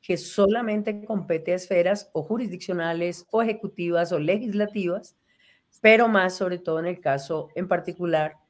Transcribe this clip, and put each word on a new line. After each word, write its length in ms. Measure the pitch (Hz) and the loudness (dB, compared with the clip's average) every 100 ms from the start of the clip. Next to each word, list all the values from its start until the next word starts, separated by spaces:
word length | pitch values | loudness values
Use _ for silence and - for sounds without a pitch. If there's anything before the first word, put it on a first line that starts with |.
que 160 | - 175 | -4 -4
solamente 840 | - - 202 233 220 214 208 208 208 | -4 2 2 2 0 -2 -4 -6 -6
compete 460 | 208 151 165 160 | -6 -2 -2 -2
a 40 | 180 | -4
esferas 560 | 180 180 175 208 - | 0 2 2 0 -2
o 80 | - | -6
jurisdiccionales 1040 | 147 233 226 180 - 180 165 170 175 170 - | -2 -2 -4 -8 -6 -4 -2 -2 -2 -6 -4
o 100 | 220 | 0
ejecutivas 680 | 226 214 202 - 170 170 170 | 0 -2 -8 -6 -2 0 0
o 80 | 170 | 0
legislativas, 1000 | 151 202 233 202 208 208 175 190 - _ _ _ _ _ _ _ | 0 -2 -2 -2 -2 -2 -2 -4 -8 _ _ _ _ _ _ _
pero 260 | 214 220 233 | 6 8 6
más 280 | 208 185 185 | 4 2 0
sobre 240 | 185 180 | -2 -2
todo 200 | 175 160 | -2 -2
en 60 | 170 | -2
el 140 | 175 | -2
caso 500 | 143 139 - 156 - - | 0 -2 -2 -6 -6 -6
en 120 | 190 | -2
particular 680 | 175 180 170 175 160 156 - _ | -2 -2 -6 0 0 0 -6 _